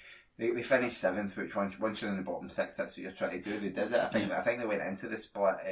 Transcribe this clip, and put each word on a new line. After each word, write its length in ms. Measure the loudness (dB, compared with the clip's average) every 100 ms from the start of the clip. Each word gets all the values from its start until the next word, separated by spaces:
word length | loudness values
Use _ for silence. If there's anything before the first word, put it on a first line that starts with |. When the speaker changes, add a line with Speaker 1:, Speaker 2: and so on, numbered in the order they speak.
| -20 -20 _ -2
Speaker 1:
they, 140 | 0
they 100 | 0
finished 380 | 4 4 4 2
seventh, 360 | 2 2 -2 -4
which 200 | -4 -2
once, 240 | -2 0
once 240 | -2 -2
you're 80 | -2
in 60 | -2
the 40 |
bottom 280 | -2 -6 -4
six, 260 | -2 -2 -2
that's 140 | -6
what 80 | -6
you're 120 | -10
trying 300 | -4 -2 -2
to 80 | -4
do. 80 | -4
They 100 | -2
did 220 | -2 2
it. 80 | 4
I 60 | 4
think, 240 | 2 2
Speaker 2:
Yeah. 80 | 2
Speaker 1:
I 40 |
think 180 | 2 2
they 80 | 2
went 160 | 0
into 240 | 0 -4 -4
the 100 | -6
split, 380 | -4 2 4 4 0